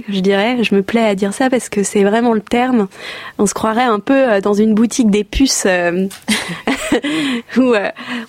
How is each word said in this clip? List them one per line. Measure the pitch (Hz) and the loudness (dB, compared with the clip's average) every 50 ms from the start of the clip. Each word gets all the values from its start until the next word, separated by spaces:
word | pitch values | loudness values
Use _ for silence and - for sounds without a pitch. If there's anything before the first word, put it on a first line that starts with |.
| 240 - | -4 -4
je | 202 196 | -4 0
dirais. | 185 196 196 196 202 233 254 247 220 | 2 2 2 2 2 0 0 0 0
Je | 208 202 | 2 2
me | 196 196 | 0 0
plais | - - 233 226 | 0 0 0 2
à | 214 202 | 2 0
dire | 190 208 196 202 | 0 -2 -4 -2
ça | - 262 262 | -2 0 0
parce | 262 240 - - | 0 0 -2 -4
que | - 208 196 | -4 -2 -2
c'est | - - 208 196 | 0 2 2 2
vraiment | 202 202 233 233 247 226 | 2 2 2 2 2 0
le | 214 | 0
terme. | 202 - - 240 247 254 254 233 202 190 - - - - - - - - - - | -2 -2 -2 0 0 2 2 0 0 -2 -4 -12 -16 -16 -14 -14 -16 -16 -4 -2
On | 214 | -2
se | 190 - | 0 0
croirait | - - 220 220 226 254 | -2 -2 -2 0 2 2
un | 247 220 208 | 2 0 0
peu, | 202 - 277 269 269 247 214 | 0 2 2 2 4 2 2
euh, | 196 | 0
dans | 190 208 208 | 2 0 2
une | 196 214 220 214 | 2 2 2 4
boutique | 208 233 220 - - 247 214 | 2 2 0 2 2 2 2
d'épices, | 190 208 208 - - - 269 269 - - - | 2 2 0 -2 0 2 2 2 2 0 0
euh, | 208 185 180 175 175 170 180 190 196 - - - - 214 - - - 170 - - - 269 - - 640 - | 0 0 2 0 0 0 0 -2 -2 -4 -8 -4 -4 -4 -4 -4 -8 -10 -8 -6 -6 -6 -4 -2 -2 -2
<laughs> | 240 - 294 302 320 302 277 254 240 233 - - | -2 -2 -2 -2 -2 -2 -2 -4 -4 -6 -4 0
où, | 226 262 254 240 | 2 2 2 2
euh, | 208 190 - - - 247 - 247 240 226 | 0 0 -4 -8 -10 -12 -10 -10 -10 -10